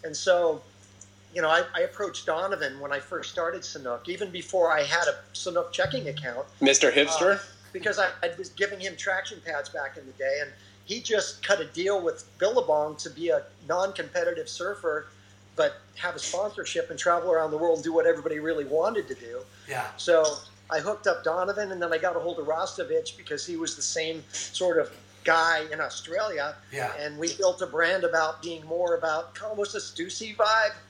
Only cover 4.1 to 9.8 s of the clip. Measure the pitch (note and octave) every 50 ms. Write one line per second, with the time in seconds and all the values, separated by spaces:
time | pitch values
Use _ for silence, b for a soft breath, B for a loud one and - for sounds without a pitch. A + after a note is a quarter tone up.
4.1 | F3+ F#3 G#3 F#3+ F3 F3+ D#3+ - - F#3 E3+ E3 D#3+ D3+ C#3+ C#3+ D#3 E3+ F3 D3
5.1 | C#3 - - - - - - F#3 E3+ F3 E3+ - - - F#3 F#3+ C4 C4 G3+ D3
6.1 | C3 D3+ D3 B2+ A#2+ B2 C#3+ - - - C#3 C3+ C3+ B2+ - C3+ A#2 C#3+ C#3 C#3+
7.1 | D#3+ D#3 E3+ F#3 G3+ G3 - - - - - - - F#3 F3+ G#3+ G3 G#3 F#3+ F3+
8.1 | - - - E3+ E3+ - F#3+ - - - G3 G#3 G#3 F#3 F#3 G3 E3+ - - G3
9.1 | F#3+ F#3 F#3+ - A3 F3 D3+ E3+ D#3 C#3+ C#3 - - D#3